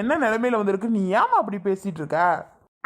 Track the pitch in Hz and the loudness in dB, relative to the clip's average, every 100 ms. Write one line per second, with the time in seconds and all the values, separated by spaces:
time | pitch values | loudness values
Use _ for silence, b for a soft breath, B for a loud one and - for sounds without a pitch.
0 | 220 320 240 220 247 226 202 196 233 220 | 0 0 2 2 0 0 0 0 0 0
1 | 185 214 466 453 311 202 196 190 196 156 | 2 2 2 2 0 -4 -4 -4 -4 -8
2 | 151 156 175 165 - _ _ _ | -4 0 2 0 -4 _ _ _